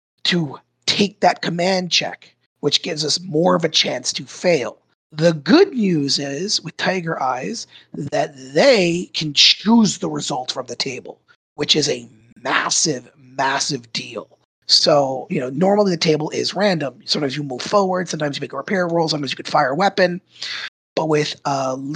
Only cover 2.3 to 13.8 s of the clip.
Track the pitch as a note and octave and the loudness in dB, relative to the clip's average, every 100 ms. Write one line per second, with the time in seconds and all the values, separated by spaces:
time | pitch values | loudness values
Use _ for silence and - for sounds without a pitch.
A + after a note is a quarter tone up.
2.3 | _ _ _ C#3+ - F3 D#3 D3+ C#3 F3 | _ _ _ -2 -2 -2 -4 -2 -4 -2
3.3 | D3+ F3+ F3+ E3 - - C3+ - - C3+ | 0 2 2 2 0 0 -2 -6 -8 -10
4.3 | - F#3 D#3+ G#2+ - _ _ _ D3+ E3+ | -2 0 2 0 -8 _ _ _ 0 2
5.3 | E3 C#3 D4 F#4 C4 G3 E3 C#3 C3 C#3 | 2 4 6 6 2 0 2 0 -2 -4
6.3 | C#3 G3 - E3 - - F#3 E3 E3 C3 | -6 -4 -4 -4 -4 -2 -2 -4 -4 -2
7.3 | B2 E3 A3+ - - _ - C#3 C#3+ D#3+ | -4 -6 -8 -12 -18 _ -10 -4 -2 -2
8.3 | C#3 C3 C#3+ C4 A#3 F3 E3+ - - D#3 | -6 -2 4 6 6 4 0 -4 -6 -2
9.3 | C#3+ - - G3+ A#3 G3+ - E3+ D3 - | 4 4 4 4 6 6 2 -6 -6 -6
10.3 | C#3 B2 C#3 B2 A#2+ C#3+ B2 - - _ | -6 -6 -8 -8 -8 -6 -8 -12 -18 _
11.3 | _ _ - C#3+ D#3+ C#3+ B2 A#2+ - _ | _ _ -6 0 0 0 -4 -8 -20 _
12.3 | - B2+ C#3+ - - E3+ B2+ B2 _ C3 | -10 -4 -2 0 0 0 -2 -8 _ -12
13.3 | C3 C3+ C#3 - C#3 | -4 -2 -2 -4 -6